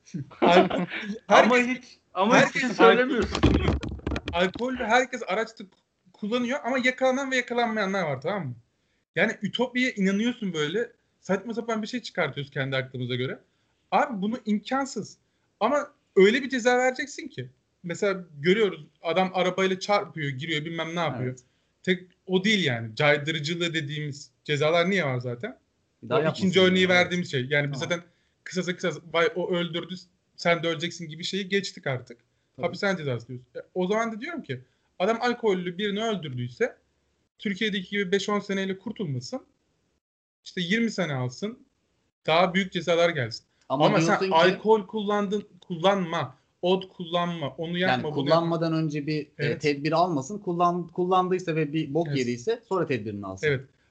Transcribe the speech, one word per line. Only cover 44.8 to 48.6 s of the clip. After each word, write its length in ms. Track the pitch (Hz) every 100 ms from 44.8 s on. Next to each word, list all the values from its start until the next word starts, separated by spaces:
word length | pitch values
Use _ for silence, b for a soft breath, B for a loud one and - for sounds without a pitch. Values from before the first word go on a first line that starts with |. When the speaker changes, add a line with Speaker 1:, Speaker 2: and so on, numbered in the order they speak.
| 190
Speaker 2:
kullandın, 600 | 220 202 208 202 208 - - -
kullanma, 680 | 165 190 196 170 165 131 - _ _
ot 260 | 180 185 185
kullanma, 560 | - 170 175 175 170 139
onu 280 | - 165 175
yapma, 140 | 180
Speaker 1:
Yani 100 | 127
Speaker 2:
bunu 100 | 151
Speaker 1:
kullanmadan 520 | 143 139 160 165 165